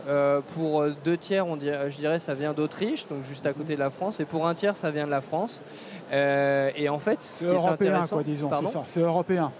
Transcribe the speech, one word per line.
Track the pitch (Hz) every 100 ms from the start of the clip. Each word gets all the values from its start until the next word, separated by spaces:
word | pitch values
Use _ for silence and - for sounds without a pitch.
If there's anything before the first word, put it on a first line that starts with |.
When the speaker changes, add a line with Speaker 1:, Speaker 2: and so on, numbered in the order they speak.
| 139
Speaker 1:
Euh, | 143 139 143 139 160
pour, | 160 151
euh, | 147 147
deux | 151 170
tiers, | - 196 175
on | 156
dirait, | 143 143 143
je | 139
dirais, | 151 165
ça | 160
vient | 135 151
d'Autriche, | 147 151 - 214 302 -
donc | 139
juste | 135 139 147
à |
Speaker 2:
Mhm. | 143
Speaker 1:
côté | 156 147
de |
la | 139
France. | - 190 214
Et | 151
pour | 160 165
un | 170
tiers, | 202 202
ça | 165
vient | 147 147
de |
la | 139
France. | 135 156 233 - - - - 180 -
Euh, | 139 139 139 139 139 135 147
et | 143
en | 147
fait, | 208 240
ce | - -
Speaker 2:
C'est | 170
Speaker 1:
qui |
est | 180
Speaker 2:
européen, | 165 156 196
Speaker 1:
intéressant | 190 165 160
Speaker 2:
quoi, |
disons, | 151 147 147
Speaker 1:
Pardon ? | 147 180
Speaker 2:
c'est |
ça. | 165 -
C'est | 175
européen. | 170 170 175 185 147 -